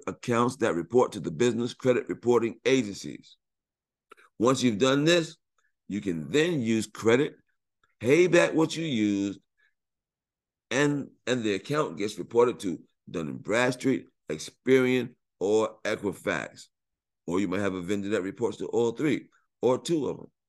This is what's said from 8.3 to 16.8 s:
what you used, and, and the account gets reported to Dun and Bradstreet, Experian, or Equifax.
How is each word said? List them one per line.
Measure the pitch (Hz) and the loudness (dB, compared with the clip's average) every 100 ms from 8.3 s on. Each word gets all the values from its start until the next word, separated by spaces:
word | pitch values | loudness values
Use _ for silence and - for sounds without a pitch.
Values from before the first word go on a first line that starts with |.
| 170 170 | 4 4
what | 151 156 156 | 2 0 -2
you | 165 | -4
used, | 120 107 101 98 95 _ _ _ _ _ _ _ _ _ _ _ _ - | 0 0 0 -2 -6 _ _ _ _ _ _ _ _ _ _ _ _ -6
and, | 120 147 143 - _ - | 0 0 0 -6 _ -4
and | 123 | -2
the | 107 | 0
account | 98 - 147 131 82 | -2 -2 -4 -4 -4
gets | 104 - | -8 -8
reported | 85 117 123 95 | -2 4 4 2
to | 98 78 - _ - | -6 -8 -10 _ -10
Dun | 87 78 | -8 -6
and | 64 | -8
Bradstreet, | 65 107 123 131 135 117 - _ - | -2 0 0 0 0 -2 -4 _ -10
Experian, | - - _ - 131 127 127 113 - _ - | -10 -10 _ 4 4 4 0 -2 -10 _ -6
or | 95 107 110 - | 0 2 0 -4
Equifax. | - 110 101 85 - 82 52 - - _ | -6 -4 -4 -6 -4 -4 -6 -14 -20 _